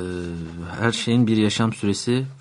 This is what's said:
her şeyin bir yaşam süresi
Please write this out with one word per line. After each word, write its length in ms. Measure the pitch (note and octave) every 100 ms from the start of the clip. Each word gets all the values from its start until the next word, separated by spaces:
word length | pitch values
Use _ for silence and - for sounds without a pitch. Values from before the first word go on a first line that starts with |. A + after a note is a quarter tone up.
| F2+ F2+ E2+ E2+ E2 E2+ E2+ F2+
her 120 | A2+
şeyin 340 | A2+ A#2 A#2+ A2+
bir 100 | A2
yaşam 360 | G#2 A2 A2+
süresi 540 | - G#2 F#2+ A#2+ B2+ C3+ -